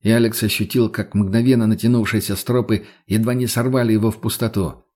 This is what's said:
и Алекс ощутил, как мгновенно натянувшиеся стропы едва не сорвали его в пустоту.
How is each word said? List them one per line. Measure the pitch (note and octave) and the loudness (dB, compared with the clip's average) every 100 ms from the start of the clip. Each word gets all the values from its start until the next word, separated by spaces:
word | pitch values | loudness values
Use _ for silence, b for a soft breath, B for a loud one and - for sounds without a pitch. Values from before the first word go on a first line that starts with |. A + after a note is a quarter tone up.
и | G#2 | 2
Алекс | A#2 A#2 A2 | 2 2 0
ощутил, | G#2 - G#2 B2+ A2+ | -2 -2 -2 0 0
как | - G2+ | -2 -4
мгновенно | G2+ G2 A2 A#2+ B2+ A2 | -2 0 2 2 2 2
натянувшиеся | G2+ A2+ A#2+ G#2 A2 - | 2 2 2 0 -2 -4
стропы | G2 - B2 A#2 G#2 B B _ | -6 -2 -2 0 -2 B B _
едва | G#2+ A2+ | 0 0
не | B2 B2 | -2 -2
сорвали | - B2 C3 A#2 | -2 0 0 2
его | A2 A2 | 2 0
в | G#2 | -2
пустоту. | A2+ - A2+ G2+ F2 - _ | -6 -4 -4 -2 -4 -6 _